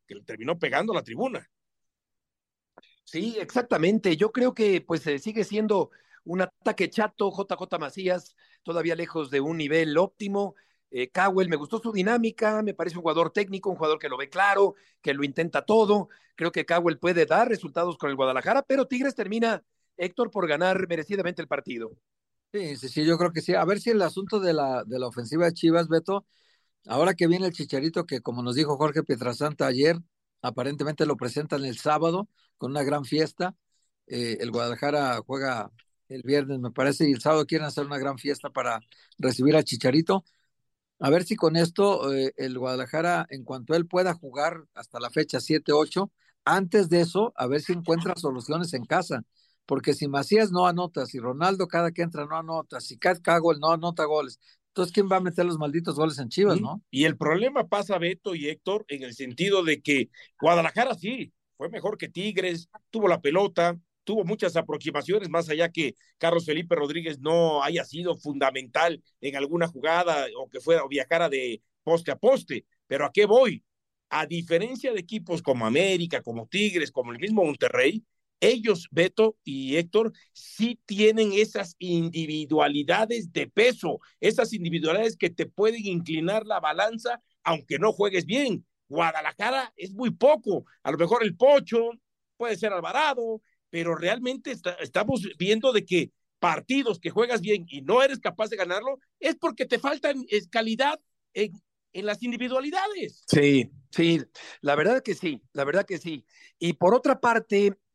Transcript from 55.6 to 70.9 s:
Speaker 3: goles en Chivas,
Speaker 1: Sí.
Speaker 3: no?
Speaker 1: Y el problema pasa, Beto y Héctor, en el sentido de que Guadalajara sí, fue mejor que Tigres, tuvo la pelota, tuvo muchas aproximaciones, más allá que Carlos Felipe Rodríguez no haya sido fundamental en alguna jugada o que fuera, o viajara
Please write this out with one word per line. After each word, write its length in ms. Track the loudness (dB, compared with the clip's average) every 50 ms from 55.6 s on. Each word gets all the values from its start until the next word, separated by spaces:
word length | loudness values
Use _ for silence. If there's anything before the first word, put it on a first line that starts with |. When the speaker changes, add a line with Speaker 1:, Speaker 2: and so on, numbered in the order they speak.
| -4 -4 -2 -4 -4 -4 -2
Speaker 3:
goles 220 | 0 0 0 0 -4
en 100 | -8 -4
Chivas, 280 | 0 2 4 4 4
Speaker 1:
Sí. 60 | 2 0
Speaker 3:
no? 200 | -2 -6 -10 -12 _
Speaker 1:
Y 140 | 0 2 2
el 120 | 2 2
problema 520 | 0 0 0 0 2 0 0 0 -2 -2 0
pasa, 300 | -2 -2 -2 -2 -2 -2
Beto 360 | -2 -2 -4 -6 -6 -8 -8
y 140 | -6 -6 -6
Héctor, 360 | -8 -6 _ -4 -4 -4 -4 -8
en 140 | -10 -10 -10
el 120 | -12 -12
sentido 500 | -12 -12 -10 -6 -4 0 2 2 2 2
de 180 | 2 0 0 0
que 280 | 0 0 0 0 -2 _ -14 -20 -20 _ 0
Guadalajara 540 | 2 4 4 4 4 2 0 0 0 0 -2
sí, 380 | -4 -6 -8 -8 -8 -10 -12 _ _ _ _ _
fue 120 | -12 -12 -10
mejor 300 | -8 -8 -6 -6 -6 -8
que 100 | -10 -10
Tigres, 600 | -8 -6 -6 -4 -2 -2 -2 -2 -4 -8 -10 _ -20 -20 _ _
tuvo 160 | -2 0 2
la 140 | 4 4 2
pelota, 580 | 2 2 2 2 2 2 2 2 2 2 0 -2 -8 _ _ _ _
tuvo 220 | -4 -2 -2 0
muchas 320 | -2 -2 -2 -2 0 0
aproximaciones, 720 | -2 -2 -2 -6 -8 -6 -6 -6 -4 -2 -2 -2 -2 -2 0
más 180 | -2 -2 -2 0
allá 220 | 0 0 0 0
que 240 | 0 -2 -4 -4 -4 _ _ _ _ _
Carlos 260 | 0 2 2 2 2
Felipe 300 | 0 -2 -4 0 0 2
Rodríguez 460 | 2 2 0 -2 -4 -6 -6 -8 -4
no 420 | 0 2 4 4 4 4 4 2 2
haya 220 | 0 0 -2 -4
sido 320 | -6 -8 -6 -4 -4 -4
fundamental 840 | -4 -6 -8 -2 0 0 0 0 -2 -6 -4 0 2 2 2 2 -2 _ _ _ _
en 160 | -8 -6 -4
alguna 320 | -4 -4 -2 0 0 -2 -2
jugada 580 | -2 -2 0 2 2 2 2 2 0 0 -2 -4 -6
o 140 | -10 -12 -12
que 80 | -12 -6
fuera, 240 | 0 2 2 2 2
o 60 |
viajara 400 | 0